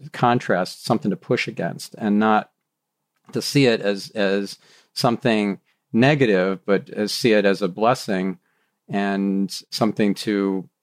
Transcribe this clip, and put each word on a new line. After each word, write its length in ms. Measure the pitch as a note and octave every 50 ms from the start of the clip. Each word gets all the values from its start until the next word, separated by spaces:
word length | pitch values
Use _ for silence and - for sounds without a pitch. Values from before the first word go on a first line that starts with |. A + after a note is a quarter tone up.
| C#3 D3+
contrast, 720 | - - C3 B2 A#2+ B2 - - G#2 F2+ F#2 - - - -
something 260 | - B2 G#2+ - G#2+
to 80 | F#2 -
push 300 | - - B2+ A#2 - -
against, 480 | A2+ - E2+ G2 - - - - - -
and 220 | A2 G#2 G2+ G#2
not 320 | A2 A2 G#2+ G#2+ - - _ _ _ _ _ _ _ _ _ _ _ _ _ _ _ -
to 100 | - A#2
see 260 | - - - D3 C#3 A#2+
it 120 | A2+ G2+
as, 280 | - G2+ G2+ G2 - -
as 460 | - G#2+ G2+ F#2+ G2 G2+ G2+ G2 - - _ _ _ _ _ _ _
something 680 | - - B2 A#2+ - - B2 A2 G#2+ G#2 G2+ F#2+ - _ _ _ _ _ _ -
negative, 720 | A2+ B2 C3+ D#3 C#3+ C3+ A2 G2+ F#2 F#2 F#2+ F#2+ F#2 -
but 240 | - G2 F#2 - -
as, 220 | - G#2 G#2 G2+ -
see 200 | - - A#2+ G#2+
it 120 | G#2 G2
as 160 | G2 G2 F2
a 60 | G2+ F#2
blessing 720 | F2+ G#2+ G#2+ A#2 C3 - - - G2 F#2 F#2 F#2+ F#3 - _ _ _ _ _ _ _ _ _ -
and 760 | - G2+ G2+ G2 G2 G2 G2 G2 F#2+ G2 G2 F#2 - - - _
something 440 | - - B2 G#2+ G2 - A2 G2+ F#2+
to, 520 | - - A2 G#2 G2+ G2 G2 F#2+ F#2+ F2+ - _ _